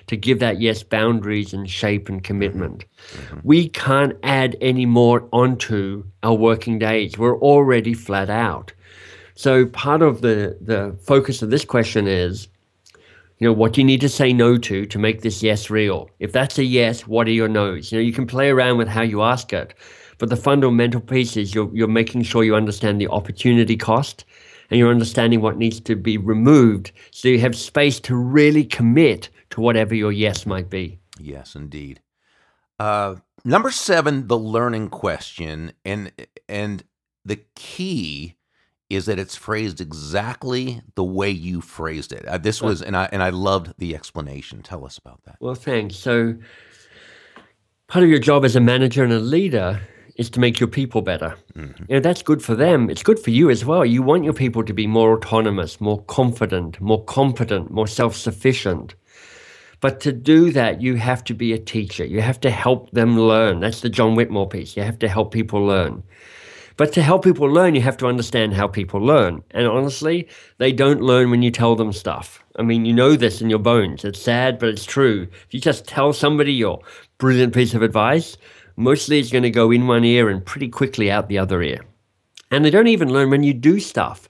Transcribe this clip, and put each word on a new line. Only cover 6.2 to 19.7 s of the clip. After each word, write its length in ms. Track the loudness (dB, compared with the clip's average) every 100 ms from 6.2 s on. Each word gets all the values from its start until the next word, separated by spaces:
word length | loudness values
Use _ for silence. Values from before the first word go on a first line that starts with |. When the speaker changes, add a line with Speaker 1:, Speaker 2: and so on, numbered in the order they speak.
Speaker 1:
our 120 | 0
working 440 | 2 2 2 -2 -2
days. 400 | 0 0 -2 -2
We're 220 | 0 2
already 540 | 4 6 6 2 0
flat 360 | -6 -4 -4 -2
out. 420 | -2 -2 -4 -12 -20 _ -20 -20 -20 -20
So 320 | -2 2 4 4
part 360 | 0 -2 2
of 180 | 2 2
the, 360 | 0 0 -2 -8
the 360 | -6 -4 -4 -10
focus 400 | 2 2 2 -6
of 80 | -2
this 140 | -2
question 420 | 0 -2 0 0 0
is, 400 | 0 -2 -6 -12 _ _ _ _ _ _ _ _ -2
you 100 | 2
know, 40 |
what 200 | 4 2
do 80 | 4
you 40 |
need 160 | 4 4
to 60 | 0
say 240 | 2 2
no 240 | 4 4 2
to, 300 | 0 -6 -6
to 120 | -2
make 220 | -2 -2
this 200 | -6 -2
yes 260 | -2 -2 -2
real? 400 | -2 0 -4 -8 -12
If 100 | -4
that's 280 | -2 -2 -2
a 60 |
yes, 440 | 0 2 0 -2 -4
what 180 | 0 2
are 60 |
your 160 | 0 0
no's? 420 | 0 -2 -6 -6
You 80 | -2
know, 40 |
you 100 | -2
can 140 | -4 -4
play 240 | 0 2
around 280 | 2 2 0
with 100 | 0
how 140 | -2
you 180 | -2 0
ask 320 | 0 0 -4
it, 220 | -8 -8